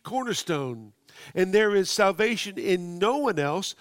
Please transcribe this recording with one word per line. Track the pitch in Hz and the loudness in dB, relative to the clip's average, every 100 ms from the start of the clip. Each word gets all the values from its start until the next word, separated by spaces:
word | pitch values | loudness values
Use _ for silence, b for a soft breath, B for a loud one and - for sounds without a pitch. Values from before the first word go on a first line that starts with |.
cornerstone. | - 254 247 185 - 151 131 117 107 _ _ B B | -8 -6 -4 -4 -4 -4 -4 -8 -14 _ _ B B
And | - 185 | -2 2
there | 208 214 | 4 4
is | 202 190 | 2 2
salvation | - 196 196 220 214 208 190 | 2 2 2 0 0 -6 -4
in | - 180 175 175 | 0 0 -2 -2
no | 208 285 | 0 2
one | 269 156 | 0 0
else, | 143 170 - - | 0 -2 -6 -10